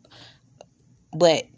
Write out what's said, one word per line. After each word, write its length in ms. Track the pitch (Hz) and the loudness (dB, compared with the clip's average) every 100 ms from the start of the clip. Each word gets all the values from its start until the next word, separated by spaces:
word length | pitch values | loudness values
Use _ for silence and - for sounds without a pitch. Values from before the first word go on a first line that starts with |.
| _ - - _ _ - - _ _ _ _ | _ -20 -20 _ _ -20 -20 _ _ _ _
But 340 | 156 170 147 - | -2 0 0 -6